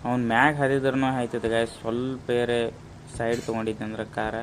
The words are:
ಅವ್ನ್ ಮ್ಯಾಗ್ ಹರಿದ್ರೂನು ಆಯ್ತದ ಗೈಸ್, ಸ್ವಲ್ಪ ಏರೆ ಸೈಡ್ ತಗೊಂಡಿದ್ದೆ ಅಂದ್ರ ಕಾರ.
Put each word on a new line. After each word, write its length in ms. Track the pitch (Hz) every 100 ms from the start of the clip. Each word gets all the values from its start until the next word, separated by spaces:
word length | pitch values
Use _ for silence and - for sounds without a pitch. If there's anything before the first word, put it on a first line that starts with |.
ಅವ್ನ್ 240 | 120 127 117
ಮ್ಯಾಗ್ 300 | 113 139 147
ಹರಿದ್ರೂನು 500 | 139 135 135 131 131
ಆಯ್ತದ 400 | 131 120 120 113
ಗೈಸ್, 220 | 113 113 -
ಸ್ವಲ್ಪ 480 | 113 117 127 131 -
ಏರೆ 400 | 120 120 120 117 - - - - -
ಸೈಡ್ 240 | 117 120
ತಗೊಂಡಿದ್ದೆ 420 | - 113 110 110
ಅಂದ್ರ 200 | 110 110
ಕಾರ. 320 | 107 - 110 113